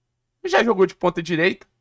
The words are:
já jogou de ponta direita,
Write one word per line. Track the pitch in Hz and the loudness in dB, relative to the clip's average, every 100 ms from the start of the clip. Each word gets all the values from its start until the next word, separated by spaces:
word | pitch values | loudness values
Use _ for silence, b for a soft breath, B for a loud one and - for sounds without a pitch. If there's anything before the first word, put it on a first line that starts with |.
| _ _ _ _ | _ _ _ _
já | 370 381 | -2 0
jogou | 233 196 | 2 2
de | 185 | 0
ponta | - 180 175 | 0 -4 -4
direita, | 165 160 165 - _ _ | -4 0 0 -2 _ _